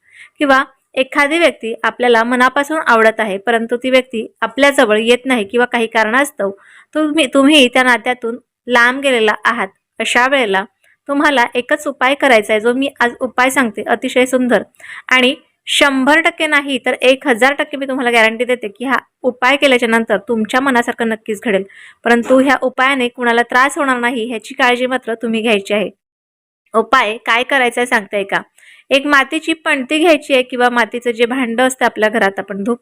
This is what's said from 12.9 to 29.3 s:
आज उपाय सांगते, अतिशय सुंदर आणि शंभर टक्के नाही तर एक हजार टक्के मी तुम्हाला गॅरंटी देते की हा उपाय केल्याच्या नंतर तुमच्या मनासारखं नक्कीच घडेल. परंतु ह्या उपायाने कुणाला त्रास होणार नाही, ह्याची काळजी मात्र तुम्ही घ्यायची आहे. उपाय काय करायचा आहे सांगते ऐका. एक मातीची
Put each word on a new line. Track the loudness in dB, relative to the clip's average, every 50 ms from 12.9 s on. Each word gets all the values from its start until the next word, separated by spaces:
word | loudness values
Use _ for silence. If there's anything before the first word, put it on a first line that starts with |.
| -2 -2
आज | -2 -2 -2 -4
उपाय | -8 -6 -2 -2 0 0
सांगते, | 2 0 0 -2 -4 -6
अतिशय | -4 -2 -2 -2 -2 -2 0 0 0
सुंदर | 2 0 -2 0 2 0 0 -2 -4 _ _ -20 -20 -20 -14 -4 0
आणि | 2 2 2 2 0 -4 _ _ _ _ _
शंभर | -4 0 2 2 2 2 2 2 2 2 2
टक्के | 2 0 -2 -2 -2
नाही | 0 0 -2 0 -2 -6 -4 -4
तर | -4
एक | -2 2 2 2 2 2 0 -2
हजार | 0 2 2 0 0
टक्के | 0 -4 -6 -8
मी | -8 -6 -6
तुम्हाला | -4 -2 0 2
गॅरंटी | 2 4 4 2 0 -2 -2
देते | -2 -4 -4 -6 -8
की | -10 -8 -4
हा | -2 -2 -4 -4 _ _ _
उपाय | -6 -6 -2 0 0 0 2
केल्याच्या | 2 2 2 2 2 2 0
नंतर | 0 0 0 0 -2
तुमच्या | -2 -2 -2 -4 -4 -2 -2 -2 -2
मनासारखं | 0 0 0 0 0 -2 -4 -4 -4 -4
नक्कीच | -4 -6 _ -8 -8 -6 -4
घडेल. | -2 -2 -2 -2 -6 -16 -20 -20 -20 -14 _ 0
परंतु | 2 2 2 2 4 4 4
ह्या | 4 2 2 0
उपायाने | -2 -2 -2 0 0 0 0 0 -4 -4
कुणाला | -4 -4 -2 0 0 0
त्रास | 0 0 2 2 2 2 0 -2
होणार | -2 -2 -2 -2
नाही, | -2 -2 -4 -4 -6
ह्याची | -6 -8 -10 -10 -8 -4
काळजी | 0 0 2 2 0 -2
मात्र | -2 -4 -4 -4 -6 -8
तुम्ही | -6 -4 -4 -4 -2
घ्यायची | 0 0 0 -2 -2 -2 -2
आहे. | -2 -2 -4 -8 _ _ _ _ _ _ _ _ _ _ _ _ _ _ _ -2
उपाय | -2 0 2 2 0 2 0 -4
काय | -6 -4 -2 -2 0
करायचा | 0 0 0 0 0 0 -2 -2
आहे | -2
सांगते | 0 -2 -2 -2 -4 -6
ऐका. | -6 -4 -4 -4 -4 -6 _ _ _ _ -20 -20 -18 _ -2
एक | -2 0 0
मातीची | 2 0 0 0 0